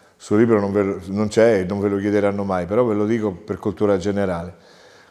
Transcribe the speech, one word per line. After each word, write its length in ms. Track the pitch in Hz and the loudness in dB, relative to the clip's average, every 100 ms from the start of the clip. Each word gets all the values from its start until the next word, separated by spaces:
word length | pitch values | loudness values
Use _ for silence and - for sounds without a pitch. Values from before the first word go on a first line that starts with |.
| _ _ | _ _
sul 220 | - 107 | -2 2
libro 200 | 117 107 | 4 2
non 140 | 101 | 2
ve 100 | 101 | 0
lo, 160 | 98 87 90 | 0 -2 -6
non 240 | 98 107 | -4 0
c'è 300 | 113 117 101 | 4 4 4
e 40 | |
non 160 | 90 101 | 0 -2
ve 80 | 101 | 0
lo 100 | 101 | 0
chiederanno 460 | 104 104 101 101 | 0 2 0 -2
mai, 220 | 98 92 87 | -4 -4 -2
però 180 | 110 | 0
ve 120 | 120 104 | 0 0
lo 100 | 107 | 0
dico 260 | 117 107 | -2 -2
per 260 | 87 - 95 | -6 -8 -6
cultura 400 | 107 92 104 98 | -6 -2 0 0
generale. 580 | 98 98 95 85 87 - - - - - _ | 0 -2 -2 -4 -8 -16 -20 -20 -20 -20 _